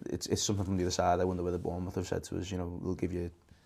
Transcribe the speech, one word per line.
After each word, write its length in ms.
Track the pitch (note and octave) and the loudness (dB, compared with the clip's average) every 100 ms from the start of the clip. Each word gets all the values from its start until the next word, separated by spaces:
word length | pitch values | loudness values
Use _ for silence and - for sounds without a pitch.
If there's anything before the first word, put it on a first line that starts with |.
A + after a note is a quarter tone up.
| - | -4
it's, 160 | - - | -4 0
it's 140 | G2+ | 0
something 220 | - G2+ | 2 0
from 140 | F#2+ F#2+ | 2 2
the 60 | |
other 80 | F2+ | 2
side, 280 | - F2+ F2+ | 4 4 4
I 60 | F#2 | 4
wonder 180 | F2+ | 2
whether 140 | F2+ F2+ | 0 0
Bournemouth 380 | E2+ F2 F2+ F#2 | -2 -2 -2 -4
have 120 | F#2 | -2
said 160 | F2+ - | -2 -2
to 120 | F2+ | -4
us, 100 | F#2 | -4
you 80 | F#2 | -4
know, 220 | F2 F2+ | -4 -4
"We'll 140 | F#2 F#2 | -4 -2
give 160 | E2+ | -2
you, 120 | F2+ | -2
you 60 | F2 - _ - | -4 -8 _ -20